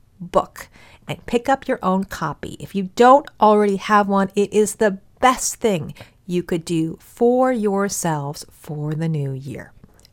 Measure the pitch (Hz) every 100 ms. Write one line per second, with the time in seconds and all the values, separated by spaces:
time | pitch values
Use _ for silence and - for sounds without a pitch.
0 | _ - 175 180 - - - - - -
1 | - 151 - 240 254 269 - 233 185 190
2 | 196 - 156 - - - 147 196 190 -
3 | 240 277 - - 214 208 208 190 - 208
4 | 202 196 196 208 202 208 208 - 214 190
5 | - - 254 247 - - 226 175 - -
6 | - _ - 175 170 175 160 165 160 -
7 | - - 240 254 254 240 208 196 196 -
8 | 170 151 143 - - - - 151 151 156
9 | 165 151 139 131 135 107 - - - -
10 | _